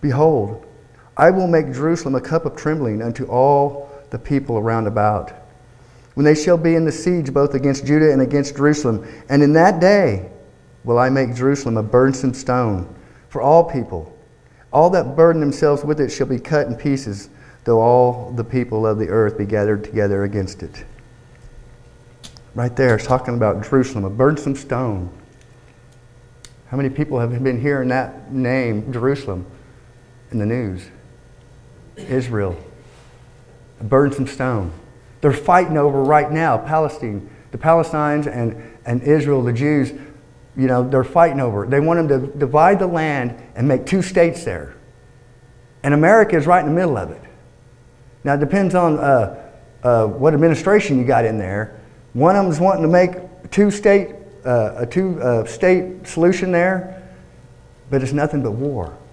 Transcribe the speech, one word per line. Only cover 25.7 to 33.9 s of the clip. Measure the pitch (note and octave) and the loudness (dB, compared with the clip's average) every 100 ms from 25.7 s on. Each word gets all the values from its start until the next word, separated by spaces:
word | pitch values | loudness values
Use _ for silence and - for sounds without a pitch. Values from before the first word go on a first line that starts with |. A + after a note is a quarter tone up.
| _ - - - - - - - - - | _ -20 -20 -20 -20 -20 -20 -20 -20 -10
How | C3 | -4
many | C#3 | -4
people | C3+ D3 C3+ | -2 -4 -2
have | A#2 A#2+ | -2 -2
been | C3 B2 | -2 -2
hearing | C#3 C#3+ B2+ | -2 -2 0
that | B2+ B2 - - | -2 -4 -10 -10
name, | C3 B2+ C3 B2 G#2+ G#2+ | -4 -2 0 -2 -4 -6
Jerusalem, | B2 B2+ C#3 - F#2 F#2 - - - - - _ - - | -4 -2 -2 -4 -8 -10 -18 -20 -20 -20 -20 _ -20 -10
in | A#2 | -4
the | G#2 | -2
news? | A#2+ A2+ F#2 - - - - - - - - - - - - | -2 -4 -8 -12 -20 -20 -20 -20 -20 -20 -20 -20 -20 -20 -20
Israel, | - C3 B2 A2+ G2 E2 - - - - - - - - - - - - | -6 -4 -4 -4 -4 -6 -14 -20 -20 -20 -20 -20 -20 -20 -20 -20 -20 -14
a | |
burdensome | G#2+ | 0